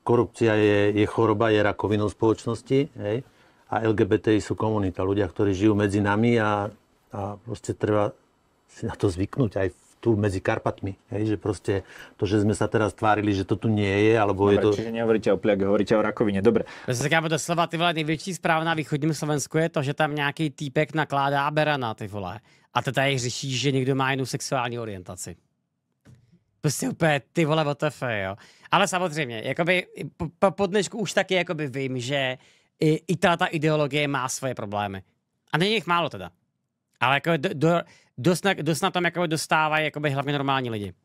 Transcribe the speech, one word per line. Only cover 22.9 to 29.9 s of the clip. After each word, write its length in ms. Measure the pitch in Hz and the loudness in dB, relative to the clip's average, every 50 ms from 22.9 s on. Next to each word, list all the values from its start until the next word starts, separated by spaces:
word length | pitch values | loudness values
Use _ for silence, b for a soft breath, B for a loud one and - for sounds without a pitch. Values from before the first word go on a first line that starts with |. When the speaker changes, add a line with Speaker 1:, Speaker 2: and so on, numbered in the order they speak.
| 117 - 135 139 139 131 | -2 0 0 2 0 0
Speaker 3:
řeší, 340 | 120 127 117 - - 139 131 | -2 -4 -6 -6 -6 -6 -6
že 160 | 123 117 143 135 | -2 -2 0 0
někdo 200 | 135 127 127 139 | 0 0 0 0
má 180 | 131 135 131 | 0 0 0
jinou 140 | 135 131 135 | 0 -2 -2
sexuální 540 | 123 - 131 - - - 135 120 123 120 120 | -4 -6 -8 -6 -4 -4 -4 -4 -4 -6 -6
orientaci. 580 | 117 110 101 95 90 - 92 87 - - 87 _ _ _ _ _ _ _ _ _ _ _ _ _ _ - - - _ _ _ _ _ _ _ _ | -8 -8 -10 -12 -12 -14 -14 -12 -12 -14 -14 _ _ _ _ _ _ _ _ _ _ _ _ _ _ -20 -20 -20 _ _ _ _ _ _ _ _
Prostě 280 | _ 151 131 - - 269 | _ -4 -4 -2 -4 -6
úplně, 320 | 226 - 165 160 147 143 - _ _ | -4 0 2 2 2 0 -2 _ _
ty 120 | - 170 | 0 0
vole, 200 | 143 151 160 156 | 2 2 0 0
W 100 | 143 143 | 0 -2
T 120 | - - | -2 -4
F, 160 | 151 - - - | -4 -4 -4 -6
jo. 340 | 127 113 104 98 95 98 B B B B B B B | -4 -4 -2 -4 -4 -6 B B B B B B B
Ale 180 | - 165 196 185 | 2 2 2 2
samozřejmě, 540 | - 180 180 185 147 156 156 120 120 110 - | 0 -2 -2 -2 -2 -4 -6 -4 -6 -8 -6
jakoby 420 | 123 131 - 165 160 180 180 180 - | -6 -2 -2 0 2 2 0 0 -4